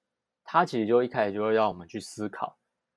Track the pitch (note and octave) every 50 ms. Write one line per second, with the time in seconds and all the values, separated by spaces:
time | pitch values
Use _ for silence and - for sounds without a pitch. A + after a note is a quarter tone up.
0 | _ _ _ _ _ _ _ _ - - - E3 F3+ - C#3+ A#2 G#2+ G#2 A#2 B2
1 | B2+ B2 - B2 G#2+ G2+ G2 G#2 G#2+ A2 A2 A2 G#2+ F2 F2 F2 E2+ E2 - G#2+
2 | - - - G#2+ G#2 G2+ - - - - - _ _ _ _ _ _ _ _